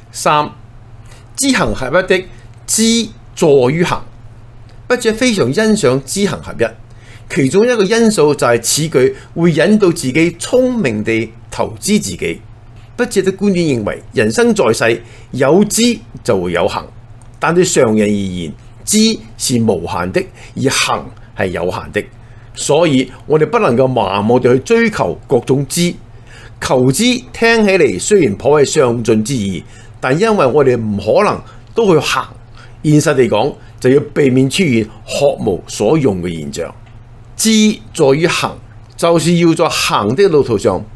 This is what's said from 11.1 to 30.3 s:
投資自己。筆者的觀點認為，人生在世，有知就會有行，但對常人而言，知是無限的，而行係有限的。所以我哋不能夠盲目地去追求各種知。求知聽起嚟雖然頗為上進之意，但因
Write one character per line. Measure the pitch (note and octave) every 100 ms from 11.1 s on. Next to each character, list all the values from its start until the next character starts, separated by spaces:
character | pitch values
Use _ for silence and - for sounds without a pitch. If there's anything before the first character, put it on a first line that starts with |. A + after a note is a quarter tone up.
| A2+ A2+ - -
投 | - G2+ A2
資 | - G#3
自 | -
己。 | F2 E2+ E2+ - - - - - -
筆 | A#3+
者 | G3+
的 | F3
觀 | F#3+ G3+
點 | F3 E3 B2
認 |
為， | G2 C#2+ -
人 | B2+ A2
生 | G#3+ A#3+
在 | G#3+ B2+
世， | A#2 A#2 A#2+ - - -
有 | B2 C3+ E3+
知 | G#3+ G#3+ A#3+ A#3 - -
就 | - G2+
會 | F2+
有 | E2+ F#2+
行， | - - - - - - -
但 | D3 F3
對 |
常 | E3 F3 A#2+ G#2+
人 |
而 | G#2
言， | G#2 G2 F2+ D#2+ C2+ - - -
知 | G#3+ A3 - - -
是 | - B2
無 | A2 F2+ E2+
限 | E2+ F2
的， | F#2 - - - -
而 | B2+
行 | - - A2+ - - - -
係 | G2
有 | F2 F2+
限 | - -
的。 | D#2+ - - - - -
所 | - - D3 E3+
以 | C3 - - -
我 | D3+
哋 | D3+
不 | A#3+
能 | G3+ A#2
夠 | C3
盲 | B2 G2 G2+
目 | G#2 B2
地 | B2
去 | C3
追 | - A#3 A3+
求 | - F2+ - -
各 | B2+
種 | - C3+ C#3
知。 | - F3 - - - - - - -
求 | - C3+ B2+
知 | C3 A#3+ B3 -
聽 | - A3+ A#3 G#3
起 |
嚟 | F#3+ C#3 F2+
雖 | - G#3 C3
然 | G2
頗 | B2+
為 | D3+ C3+
上 | D#3 B2+ A#2+
進 | A2+ A2
之 | G#2+
意， | C3+ G2 F2 - - - -
但 | C3 D3
因 | A3+